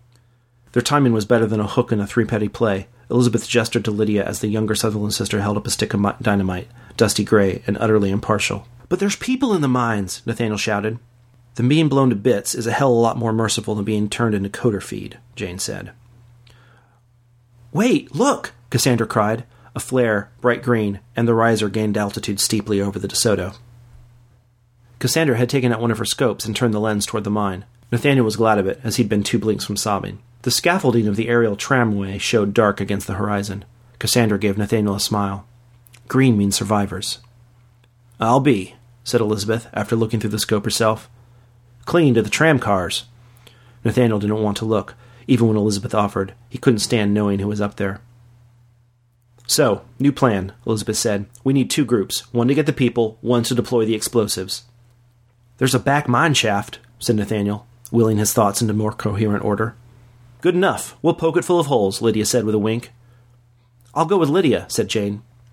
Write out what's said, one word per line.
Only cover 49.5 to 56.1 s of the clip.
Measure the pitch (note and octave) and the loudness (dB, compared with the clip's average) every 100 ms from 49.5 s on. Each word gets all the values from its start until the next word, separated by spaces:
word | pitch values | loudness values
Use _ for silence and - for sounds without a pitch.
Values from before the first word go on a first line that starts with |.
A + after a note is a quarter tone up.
| - C3+ G2+ - - | 2 2 2 -4 -2
new | C#3 | 0
plan," | C3+ C3 G2+ F#2+ - - | 2 2 2 -2 -8 -4
Elizabeth | A2 G2+ G#2+ | -4 -2 -2
said. | A2+ G2+ G2+ - | 0 -2 -4 -6
"We | C3+ | 0
need | C3+ A#2 | 2 0
two | - | 0
groups, | B2+ A#2 F#2+ - - | 2 2 0 -6 -4
one | A#2+ A#2+ | 0 2
to | C#3+ | 2
get | D3 | 0
the | |
people, | - B2 A#2+ A2 - | 2 0 2 0 -2
one | A2+ A#2+ | 0 0
to | A#2 | 2
deploy | A#2+ G#2+ B2 | 0 0 2
the | A2 A2 | 2 0
explosives." | - A#2+ G#2 - F#2+ - - _ _ _ _ _ _ _ _ - | 0 0 0 -2 -6 -10 -14 _ _ _ _ _ _ _ _ -2
"There's | C3+ B2 | 0 0
a | |
back | C#3 C#3+ | 2 0
mine | C#3+ | 2